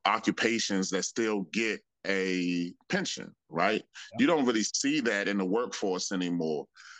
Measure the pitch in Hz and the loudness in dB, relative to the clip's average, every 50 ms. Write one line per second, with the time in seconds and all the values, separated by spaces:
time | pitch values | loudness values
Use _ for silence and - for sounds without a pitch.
0 | - 101 107 110 - 104 95 - - 113 117 110 - - 101 95 95 - 95 92 | 0 0 0 2 0 0 0 2 2 2 2 0 -2 0 0 0 0 0 -2 -2
1 | - - - 120 113 110 107 101 92 - - 110 113 110 101 - _ _ _ _ | -4 -4 -2 -2 0 0 0 -2 -2 -4 -2 -2 -2 -2 -2 -6 _ _ _ _
2 | - 95 98 95 92 92 92 92 90 87 87 87 87 87 - _ _ - - 104 | -6 -2 -2 0 0 0 0 0 0 0 0 0 -2 -4 -6 _ _ -2 -2 -2
3 | 180 - - - - - - _ _ - 78 80 90 104 107 - - _ - - | -2 -2 -6 -8 -10 -14 -18 _ _ -8 -2 0 2 2 2 0 -4 _ -18 -18
4 | - - - - 131 156 170 151 127 120 113 110 101 - - - - 139 156 151 | -18 -10 0 2 4 4 6 4 4 4 4 2 0 0 -2 0 0 0 0 2
5 | 117 113 104 101 101 98 101 98 95 90 101 117 123 104 - - 110 95 90 92 | 0 0 0 0 0 0 0 0 0 2 2 0 0 -2 -4 -2 -2 0 0 0
6 | - - 101 92 90 87 87 85 80 80 76 71 - _ _ - - - - | -2 -2 -2 -2 0 0 0 0 0 0 -2 -2 -4 _ _ -20 -20 -20 -20